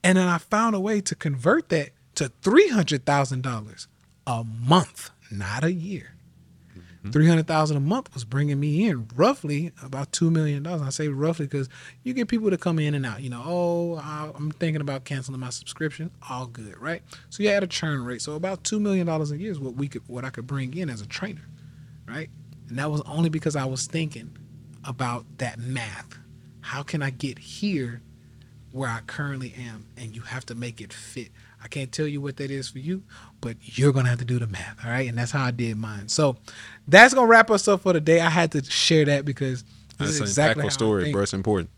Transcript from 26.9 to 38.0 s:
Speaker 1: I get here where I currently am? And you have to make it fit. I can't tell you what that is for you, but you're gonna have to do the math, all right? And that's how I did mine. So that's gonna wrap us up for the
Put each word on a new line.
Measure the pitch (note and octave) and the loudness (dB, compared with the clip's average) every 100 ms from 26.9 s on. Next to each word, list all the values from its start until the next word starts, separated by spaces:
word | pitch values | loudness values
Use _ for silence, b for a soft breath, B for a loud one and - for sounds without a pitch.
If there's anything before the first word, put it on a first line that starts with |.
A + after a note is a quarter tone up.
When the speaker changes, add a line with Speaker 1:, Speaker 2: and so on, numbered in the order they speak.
| D#3+ | -4
Speaker 1:
I | C#3 | -4
get | B2+ C#3 - | -4 -8 -8
here | - - G#3 E3 B2 A#2 - b b b b b - | -16 -6 -2 -2 -4 -8 -16 b b b b b -14
where | C3 C3 | -6 -4
I | A#2 A2 | -6 -8
currently | - C#3+ C3+ B2 B2+ | -8 -6 -6 -10 -12
am? | A#2+ A2 A2+ - | -14 -14 -18 -16
And | A#2 | -14
you | A2 | -12
have | A2+ B2 - | -10 -12 -10
to | |
make | A#2 A#2+ A2+ | -10 -10 -10
it | G2+ | -16
fit. | - - - A2 b b b | -16 -14 -12 -14 b b b
I | - | -12
can't | C#3+ C3 | -8 -8
tell | - D3+ | -4 -4
you | C#3+ | -4
what | C#3 C3+ | -8 -8
that | C#3 | -6
is | C#3 C3+ | -6 -8
for | C3 | -10
you, | C#3+ F#3+ - B B - | -6 -6 -8 B B -10
but | A#2 A2+ | -10 -10
you're | - A#2+ C#3 | -10 2 4
gonna | C3+ B2 | 4 2
have | A#2+ | 0
to | |
do | B2 B2 | 0 -2
the | A#2 | -2
math, | F#2 - - | -6 -10 -10
all | A#2 | -4
right? | B2 C3 | -2 -2
And | A#2 | -2
that's | A#2+ | -2
how | C#3+ | 0
I | B2+ | -2
did | A#2 A#2 G#2+ | 0 -2 -4
mine. | A2 G#2 G#2 | -6 -8 -4
So | - D3+ B2 B B B B - | 2 2 0 B B B B 8
that's | F3 B3 | 10 10
gonna | C4 A#3 | 8 8
wrap | A3+ A3+ | 8 8
us | G#3 - | 4 4
up | G3 | 2
for | F#3+ | 4
the | E3+ | 2